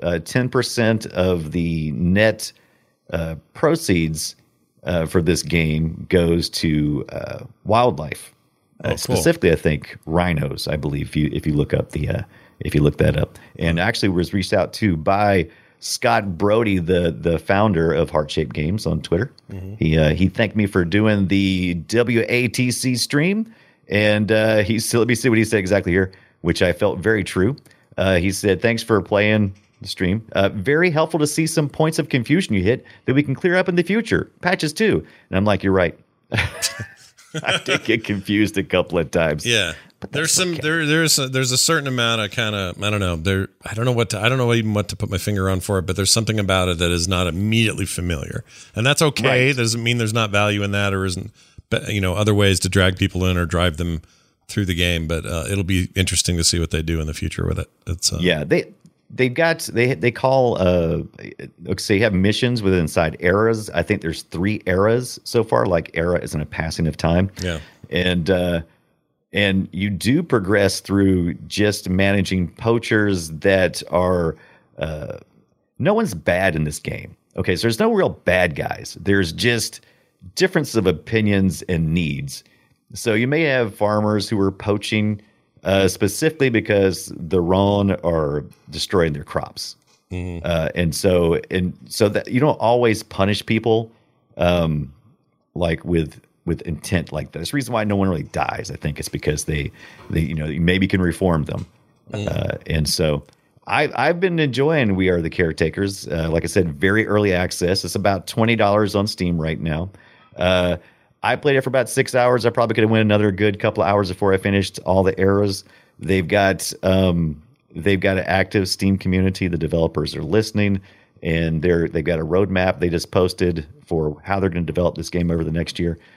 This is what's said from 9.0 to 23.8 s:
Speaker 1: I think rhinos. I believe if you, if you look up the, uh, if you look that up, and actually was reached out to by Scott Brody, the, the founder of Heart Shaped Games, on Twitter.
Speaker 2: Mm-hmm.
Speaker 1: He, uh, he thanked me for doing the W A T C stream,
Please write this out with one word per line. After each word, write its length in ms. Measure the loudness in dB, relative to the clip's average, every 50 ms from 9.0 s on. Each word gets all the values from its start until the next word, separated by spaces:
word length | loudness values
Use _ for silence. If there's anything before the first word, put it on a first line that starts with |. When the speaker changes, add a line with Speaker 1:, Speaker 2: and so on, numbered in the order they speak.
| -2 -2 -2 0 0 0 0 0 2 2 2
Speaker 1:
I 40 |
think 420 | 2 2 0 -2 -2 -4 -10 -18 -14 -8
rhinos. 600 | -2 0 0 0 0 0 -2 -2 -4 -6 -6 -6 -4
I 80 | -4
believe 320 | -4 -4 -4 -4 -4 -6 -4
if 80 | -2
you, 140 | -2 -2 0 -2
if 140 | -2 -2
you 80 | -2 0
look 200 | 0 0 0 0
up 160 | -2 -2 -4
the, 180 | -6 -6 -4 -4
uh, 140 | -4 -4 -6 -10 -16 -20 -20 -20 _ -12
if 140 | -8 -2 0
you 60 | 2 2
look 140 | 2 2 2
that 180 | 2 2 2 0
up, 200 | -2 -4 -6 -12 -20 -18 -10 -4
and 200 | -2 0 0 0
actually 300 | 0 0 0 0 0 0
was 240 | 0 0 -2 -2 -2
reached 200 | -4 -2 0 2
out 200 | 0 0 0 -2
to 220 | -2 0 0 0
by 520 | 0 0 0 2 2 4 4 4 2 2 -2 -6 -20 _ _ _ _
Scott 560 | -10 -10 -6 -2 0 2 2 2 0 -2 -4
Brody, 420 | 0 0 2 2 2 2 2 0 0
the, 380 | 0 2 2 2 2 0 -2
the 220 | -2 -2 -2 -2 -2
founder 540 | 0 0 2 4 4 4 4 2 2 2 2
of 180 | 0 0 0
Heart 220 | 0 -2 -2 -2 -2
Shaped 200 | -4 -4 -2 -2
Games, 320 | -4 -2 -2 -2 -2 -2
on 160 | -2 -2 -2
Twitter. 300 | -2 -2 0 0 -2 -2 -6 _ _ -18 -16
Speaker 2:
Mm-hmm. 220 | -14 -14 -10 -6 -2
Speaker 1:
He, 180 | 0 2 4
uh, 160 | 4 4 2 2
he 140 | 2 0 0
thanked 280 | 2 0 -2 0 0
me 100 | 0 0
for 180 | 2 2 0 0
doing 440 | 2 2 2 2 2 2 2 2 2
the 460 | 2 2 2 2 2 0 0 -2 -2
W 500 | -4 -4 -2 0 0 2 2 2 0 0 0
A 200 | 0 0 0 0
T 220 | -2 -2 -2 -2 -2
C 240 | -2 -2 -2 -2
stream, 560 | -2 -2 -2 0 0 0 0 0 -2 -4 -6 -10 _ _ _ _ _